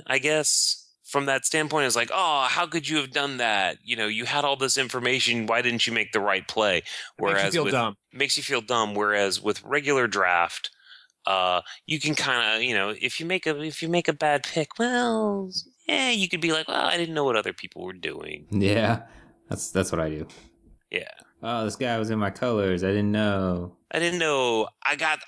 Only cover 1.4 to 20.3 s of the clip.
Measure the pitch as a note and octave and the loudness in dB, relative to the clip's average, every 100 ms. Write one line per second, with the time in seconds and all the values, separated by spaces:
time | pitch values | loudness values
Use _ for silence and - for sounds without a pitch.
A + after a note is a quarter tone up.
1.4 | - D#3+ D3+ D3+ C3+ A#2 A#2+ F#3+ F3+ C#3+ | 0 0 0 0 2 2 0 0 0 2
2.4 | B2+ C#3 F3 E3 C#3 D#3 C3+ C#3+ C#3+ C3 | 0 0 -2 -4 -2 -2 -2 -2 -2 0
3.4 | A#2+ G2+ F#2 D2+ - A#2 G#2+ G#2+ G2 D3 | 0 2 0 -2 -6 -2 -2 -2 -2 0
4.4 | C#3+ C#3 C3 C3+ B2+ B2+ B2 C3 A#2+ A#2+ | 0 0 0 0 -2 -2 0 2 2 0
5.4 | A2 A2+ B2 A#2 A#2+ A2+ G#2 G#2+ G2+ F#2+ | 0 0 2 0 0 0 -2 0 0 0
6.4 | F#2 - G#2+ F2 - - - - G2 G2 | -2 0 2 2 -2 -10 -12 -2 0 2
7.4 | G2 E3+ D3 C3 A2+ G2+ _ B2+ C#3 - | 2 2 2 2 0 -4 _ -4 -2 -2
8.4 | C#3 C3 A2 A#2+ G#2+ G#2 G#2 G#2 G2 F2+ | -2 -4 0 2 2 2 2 4 2 0
9.4 | G#2 G2+ - C#3+ C#3 C#3 A#2+ G2+ F2+ F2 | -2 -4 -2 -2 2 2 2 2 4 4
10.4 | E2+ - - - - - - _ - F#2+ | 2 -2 -12 -14 -20 -20 -20 _ 0 2
11.4 | F#2 F2+ - - - D3+ D3 D3 C3+ B2 | 2 0 -2 -12 -6 -4 -2 0 0 0
12.4 | A2 A2 B2 A2 G2 G#2+ A#2 - E3 F#3 | 2 0 0 0 0 -2 -6 -4 -4 -2
13.4 | D#3+ D3 D#3 D3 E3 F3 E3 D3+ D#3 C#3+ | -2 -4 -6 -6 -2 0 0 0 2 2
14.4 | - - D3+ - A#3 B3 A#3+ A3 G#3+ G3+ | 0 -4 -4 -2 0 0 0 0 0 -2
15.4 | F#3+ F#3 - _ - C#4+ B3+ A#3 F#3 F3 | -4 -8 -10 _ -2 0 2 0 0 0
16.4 | E3 D#3+ D#3 - - F3 E3 D#3+ C#3 A2+ | 0 0 0 0 0 0 0 0 2 2
17.4 | G2+ - - - F2+ F#2 - D2+ D#2 D2+ | 0 -6 -12 -12 -12 -8 -8 -8 -10 -12
18.4 | D2+ G2+ G2 G#2 G#2+ F#2 - - - _ | -2 2 4 4 4 2 -2 -20 -20 _
19.4 | _ - - F#2 F#2 E2+ D#2+ D2+ D2+ | _ -8 -2 0 0 0 -2 -4 -10